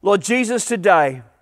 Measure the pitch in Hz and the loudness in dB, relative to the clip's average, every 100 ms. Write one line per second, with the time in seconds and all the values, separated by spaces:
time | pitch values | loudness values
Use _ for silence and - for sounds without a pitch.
0 | 185 202 - 247 233 240 - 233 185 170 | 0 0 0 -2 -2 -4 -4 -2 2 4
1 | 143 131 113 _ | 2 -4 -18 _